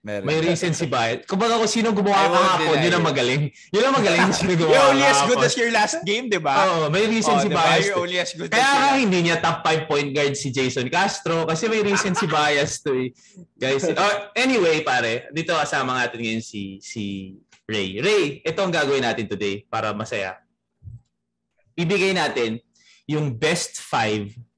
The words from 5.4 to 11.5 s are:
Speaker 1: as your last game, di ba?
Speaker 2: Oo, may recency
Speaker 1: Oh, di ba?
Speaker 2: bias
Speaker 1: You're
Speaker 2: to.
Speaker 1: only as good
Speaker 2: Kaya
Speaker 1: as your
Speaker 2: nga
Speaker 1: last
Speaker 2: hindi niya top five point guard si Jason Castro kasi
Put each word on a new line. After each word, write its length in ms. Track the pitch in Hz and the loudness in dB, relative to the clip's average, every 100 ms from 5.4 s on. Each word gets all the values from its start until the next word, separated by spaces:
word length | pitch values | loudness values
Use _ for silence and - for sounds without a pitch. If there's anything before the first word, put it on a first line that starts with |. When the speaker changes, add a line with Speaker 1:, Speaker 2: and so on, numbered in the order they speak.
| 240 | 2
Speaker 1:
as 60 | 247 | 2
your 160 | 233 | 0
last 240 | 226 214 330 | 2 0 -2
game, 220 | 170 214 254 | -2 -2 0
di 120 | 190 | -2
ba? 160 | 151 139 | 0 2
Speaker 2:
Oo, 180 | 190 170 151 | 2 2 0
may 160 | 170 220 | 2 2
recency 340 | 226 - - | 0 2 2
Speaker 1:
Oh, 60 | - | 2
di 40 | |
ba? 140 | 170 | 2
Speaker 2:
bias 160 | 165 165 | 4 4
Speaker 1:
You're 160 | 202 190 | 2 -2
Speaker 2:
to. 60 | |
Speaker 1:
only 160 | 175 180 | -2 -2
as 120 | 170 | -4
good 160 | 160 170 | -6 -2
Speaker 2:
Kaya 60 | |
Speaker 1:
as 80 | 220 | 2
your 160 | 269 277 | 2 4
Speaker 2:
nga 80 | |
Speaker 1:
last 160 | 277 269 | 4 2
Speaker 2:
hindi 180 | 233 185 | 2 2
niya 140 | 170 165 | 2 0
top 200 | 165 160 | 0 0
five 200 | 165 160 156 | 0 0 0
point 220 | 147 143 | -2 0
guard 240 | 139 143 | 0 0
si 140 | 135 143 | 0 -4
Jason 360 | 127 127 127 127 | 0 0 0 -2
Castro 500 | 170 196 - - 165 | 0 0 -2 -2 -2
kasi 200 | 160 | 0